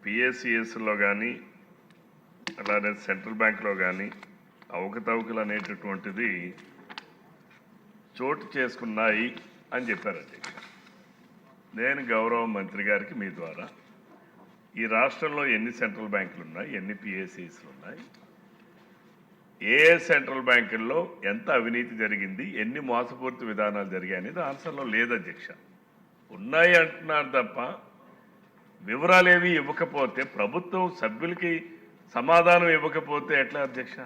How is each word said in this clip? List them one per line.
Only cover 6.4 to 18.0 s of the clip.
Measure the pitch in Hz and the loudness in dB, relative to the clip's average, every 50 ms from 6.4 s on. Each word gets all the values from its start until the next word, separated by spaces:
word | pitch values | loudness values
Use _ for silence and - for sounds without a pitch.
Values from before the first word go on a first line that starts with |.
| 87 90 87 - - - - - - - - - - - - _ _ - - _ _ _ - - _ _ - - _ - _ - _ _ _ - | -8 -10 -14 -16 -20 -20 -20 -20 -20 -18 -18 -18 -18 -20 -20 _ _ -20 -20 _ _ _ -20 -20 _ _ -20 -20 _ -20 _ -20 _ _ _ -6
చోటు | 127 135 151 147 - - - | -2 -2 -2 -4 -6 -8 -4
చేసుకున్నాయి | 139 131 123 120 - 120 113 107 107 110 110 107 107 117 120 120 - - - - - - _ - | -2 -2 -2 -4 -6 -8 -6 -2 2 2 2 2 2 0 -2 -6 -10 -18 -20 -20 -20 -16 _ -6
అని | 123 127 117 | -6 -4 -4
చెప్పారు | 104 90 - 107 92 80 73 | -6 -4 -4 -8 -8 -8 -12
అధ్యక్ష. | - - - - - - - - - - - - - - - - _ _ _ - _ - - _ - - _ _ _ - 110 | -16 -18 -16 -16 -16 -16 -16 -20 -20 -20 -20 -20 -20 -20 -20 -20 _ _ _ -20 _ -20 -20 _ -20 -20 _ _ _ -8 -2
నేను | 117 131 139 143 135 117 113 | -2 0 0 -2 -2 0 0
గౌరవ | 110 110 117 117 120 113 113 107 101 | 2 2 2 2 0 0 -2 -2 -4
మంత్రి | 95 - - 98 101 104 | -6 -6 -6 -4 0 2
గారికి | 104 98 104 - 170 123 | 2 0 0 -4 -8 -8
మీ | 101 95 80 82 | -8 -8 -8 -10
ద్వారా | 85 82 78 - 98 - - - - - - - _ _ - - - _ _ - - - - _ _ _ _ | -10 -10 -10 -12 -14 -14 -16 -20 -20 -20 -20 -20 _ _ -20 -20 -20 _ _ -20 -20 -20 -20 _ _ _ _
ఈ | 113 113 110 110 110 | -6 -4 0 2 2
రాష్ట్రంలో | 127 139 - - 160 156 147 147 143 139 117 | 2 2 0 -4 -6 -4 -4 -2 0 0 0
ఎన్ని | 107 110 120 120 - | 0 -2 -4 -4 -4
సెంట్రల్ | 123 110 98 104 110 107 101 | -4 -4 -4 -8 -8 -4 -2
బ్యాంకులు | 101 95 90 - 90 85 80 | -2 -4 -4 -10 -16 -18 -14
ఉన్నాయి, | 80 - 104 151 135 98 | -12 -12 -10 -8 -8 -10
ఎన్ని | 92 98 107 95 107 | -8 -8 -12 -10 -10
పిఎస్సిఎస్లు | 107 95 95 95 90 - - 90 82 - - - 71 67 | -10 -8 -8 -8 -10 -12 -16 -16 -16 -18 -20 -20 -20 -20
ఉన్నాయి, | 65 - - - - | -20 -18 -18 -18 -18